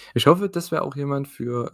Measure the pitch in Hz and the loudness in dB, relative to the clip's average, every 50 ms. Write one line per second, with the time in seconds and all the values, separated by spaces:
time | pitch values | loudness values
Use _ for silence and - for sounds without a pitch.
0 | - - - 120 - 139 175 185 202 190 196 170 170 - 160 156 - 143 139 143 | -20 -4 -2 4 6 6 6 6 2 -2 -4 -6 -4 -4 -4 -4 -4 -4 -6 -6
1 | 143 143 139 139 139 - - - 120 120 120 120 117 - | -4 -2 -2 -4 -4 -6 -10 -8 -8 -6 -4 -4 -6 -6